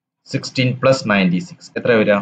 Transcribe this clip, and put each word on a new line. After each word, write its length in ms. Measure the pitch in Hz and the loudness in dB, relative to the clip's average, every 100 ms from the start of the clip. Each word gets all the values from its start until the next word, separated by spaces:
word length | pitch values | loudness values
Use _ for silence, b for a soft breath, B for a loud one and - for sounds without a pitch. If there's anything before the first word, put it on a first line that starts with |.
| _ _ - | _ _ -10
Sixteen 360 | 131 - - 127 - | -10 -8 -4 -4 0
plus 180 | 131 135 110 | 0 0 0
ninety 280 | 101 92 90 87 | 2 2 0 -6
six 100 | - - - | -16 -14 -6
എത്ര 120 | - 113 | 0 2
വരിക? 160 | 101 101 | 4 0